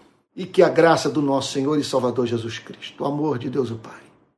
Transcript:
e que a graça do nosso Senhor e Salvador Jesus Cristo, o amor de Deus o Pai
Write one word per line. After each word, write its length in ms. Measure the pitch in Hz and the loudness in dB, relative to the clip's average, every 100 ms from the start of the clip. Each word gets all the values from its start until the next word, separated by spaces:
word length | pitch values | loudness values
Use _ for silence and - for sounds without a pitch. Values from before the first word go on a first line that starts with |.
| _ _ _ - | _ _ _ -12
e 100 | 180 | -2
que 160 | - | 4
a 60 | 160 | 4
graça 420 | 139 165 156 143 | 6 6 4 2
do 100 | 156 | 0
nosso 320 | 143 135 131 | 0 0 -2
Senhor 240 | 143 135 151 | -2 0 0
e 60 | |
Salvador 420 | 131 135 120 113 | 0 0 0 0
Jesus 360 | 120 113 113 - | 0 -2 -4 -10
Cristo, 420 | - - - - | -12 -16 -18 -8
o 40 | 147 | -6
amor 320 | 147 151 123 | -2 -2 -4
de 120 | 139 | -4
Deus 220 | 139 117 | -2 -4
o 40 | 113 | -6
Pai 260 | - - - _ _ | -12 -20 -20 _ _